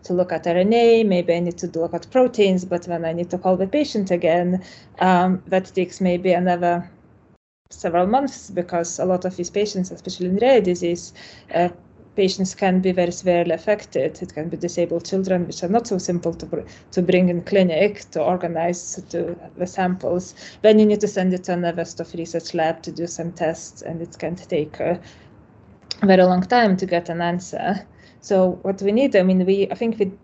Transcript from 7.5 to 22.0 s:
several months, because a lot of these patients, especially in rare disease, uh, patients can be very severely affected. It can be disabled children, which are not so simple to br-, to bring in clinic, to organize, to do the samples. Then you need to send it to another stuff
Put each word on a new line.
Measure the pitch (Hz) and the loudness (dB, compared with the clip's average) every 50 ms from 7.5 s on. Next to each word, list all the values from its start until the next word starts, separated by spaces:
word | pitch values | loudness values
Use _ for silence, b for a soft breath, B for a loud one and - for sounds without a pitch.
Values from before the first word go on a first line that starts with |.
| _ _ _ _ | _ _ _ _
several | - - - 180 160 175 180 | -16 -8 -6 0 2 2 2
months, | 196 226 269 285 - - - - - | 4 2 2 0 0 -6 -10 -16 -10
because | 190 180 175 - 185 170 170 165 - - | -6 -6 -6 -4 -4 -4 -4 -4 -4 -4
a | 175 | -2
lot | 185 185 180 180 | 0 0 -2 -2
of | 185 185 | -6 -6
these | - 175 - | -6 -8 -4
patients, | - 202 208 208 - 190 180 - | -2 -2 -2 -2 -2 -4 -6 -6
especially | 175 - - 190 185 - 180 | -8 -12 -12 -12 -8 -6 -4
in | 180 190 | -2 0
rare | 202 233 262 269 220 | 2 4 4 4 4
disease, | 202 180 180 175 175 170 175 170 - - B B B B B B B B - | 2 -2 -2 -2 -2 -4 -4 -6 -8 -16 B B B B B B B B -2
uh, | 165 175 175 - - - - - - - - - | 0 0 0 -2 -8 -20 -20 -20 -20 -20 -8 -2
patients | - 196 190 190 196 190 185 - | 0 0 0 0 -2 -4 -4 -2
can | - 202 190 185 185 | -2 0 2 2 2
be | 185 190 180 | 2 0 0
very | 180 175 170 | 0 0 -2
severely | 175 - - 185 175 175 175 175 | -2 -4 0 2 2 2 2 2
affected. | 160 160 - 214 208 208 - - - 143 131 156 156 - | 0 -2 0 -2 -2 -2 -2 -6 -4 -2 -2 -2 -4 -6
It | 180 - - | -14 -12 -10
can | 151 156 | -8 -8
be | 170 165 | -6 -6
disabled | 151 170 170 - 180 170 170 170 170 170 | -6 -6 -4 -2 -2 -2 -2 -2 -6 -4
children, | - 196 190 190 190 185 180 175 | -4 -4 -2 0 0 0 0 -2
which | 170 - - 185 | -4 -6 -6 -4
are | |
not | 170 202 233 233 | 0 0 0 0
so | - 202 | 0 -4
simple | 185 - - 175 170 - 170 165 | -4 -2 -2 -4 -2 -2 -4 -6
to | 170 - | -6 -8
br-, | - - 151 - B B B B B | -8 -8 -8 -8 B B B B B
to | - 190 | -2 -2
bring | 180 170 180 180 185 | 2 4 4 4 4
in | 180 175 175 | 2 0 -2
clinic, | 175 - 196 196 185 175 160 156 196 208 202 - - - | -2 0 2 2 2 4 2 2 0 0 0 -4 -14 -10
to | - 165 | -6 -2
organize, | 143 143 185 180 180 170 170 160 165 175 180 175 - - - | 0 0 0 -2 -2 -4 -4 -2 -2 -2 -4 -4 -8 -12 -12
to | 190 | -12
do | 180 - - 165 - 165 175 - - - - | -12 -8 -6 -6 -6 -6 -8 -12 -14 -14 -8
the | - 180 | -8 -8
samples. | 180 - - 185 180 185 185 - - 175 180 185 - - B B B B B | -6 -2 -2 -2 -2 -2 -2 -2 -2 -2 -4 -4 -8 -18 B B B B B
Then | - 214 214 214 | 6 6 8 8
you | 214 | 6
need | 214 208 208 | 6 4 2
to | 214 202 | 0 -2
send | - 196 185 185 180 | -2 0 0 0 0
it | 180 180 | -2 -2
to | - | -4
another | 180 175 175 170 170 175 165 | -4 -2 -2 -2 -2 -4 -6
stuff | - - - | -8 -8 -12